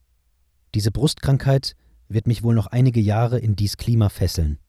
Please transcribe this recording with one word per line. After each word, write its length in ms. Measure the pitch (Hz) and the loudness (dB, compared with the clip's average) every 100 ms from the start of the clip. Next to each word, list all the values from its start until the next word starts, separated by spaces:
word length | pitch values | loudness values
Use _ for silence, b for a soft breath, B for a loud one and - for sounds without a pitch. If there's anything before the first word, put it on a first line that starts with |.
| _ _ _ _ _ _ _ 107 | _ _ _ _ _ _ _ -2
Diese 160 | 104 | -2
Brustkrankheit 840 | 104 147 - - 135 135 135 - - _ _ - | 0 -2 0 0 0 2 0 -2 -12 _ _ -8
wird 180 | 104 120 | -4 -2
mich 160 | 113 | 0
wohl 140 | 117 113 | 0 0
noch 120 | 98 | 0
einige 340 | 123 127 117 | 2 2 2
Jahre 360 | 104 104 120 120 | 2 2 0 0
in 200 | 110 98 | -2 0
dies 180 | 101 - | -2 -4
Klima 320 | - 117 104 | -2 2 2
fesseln. 520 | - 90 - 78 76 | 0 -2 0 -2 -4